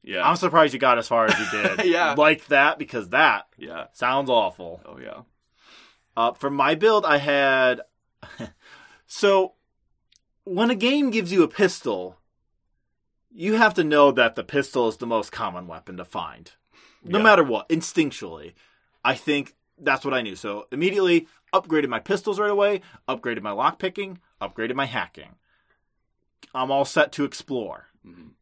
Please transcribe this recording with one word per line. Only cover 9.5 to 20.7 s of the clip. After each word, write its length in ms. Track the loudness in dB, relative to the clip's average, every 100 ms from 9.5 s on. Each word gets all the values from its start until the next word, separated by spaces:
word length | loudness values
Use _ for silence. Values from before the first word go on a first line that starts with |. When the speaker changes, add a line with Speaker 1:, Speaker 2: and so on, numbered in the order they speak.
| _ _ _ _ _ _ _ _ _
Speaker 2:
when 260 | -8 0 0
a 40 |
game 360 | 2 0 2 0
gives 220 | -2 0
you 100 | 2
a 60 | 2
pistol, 680 | 4 0 0 -6 -6 -8 -14 _ _ _ _ _ _ _ _ _ _ _
you 240 | -8 -2
have 200 | 2 2
to 100 | 2
know 260 | 2 6 6
that 220 | 6 2
the 100 | 0
pistol 440 | -4 -4 -2 0 -2
is 80 | -2
the 100 | -4
most 240 | -4 -4
common 340 | -8 -8 -8 -14
weapon 300 | -18 -16 -16
to 60 |
find. 480 | -12 -10 -10 -16 -20 _ _ _ _ _
No 140 | -4 2
Speaker 3:
Yeah. 60 |
Speaker 2:
matter 200 | 6 6
what, 240 | 4 -2 -2
instinctually. 840 | -4 -2 -2 -2 -4 -14 -16 -20 _ _ _ _ _
I 100 | -4
think 400 | -2 -2 -4 -4 _ _ _
that's 260 | -2 -2
what 100 | -2
I 80 | -4
knew. 120 | -6
So 320 | -10 -10 -10 -10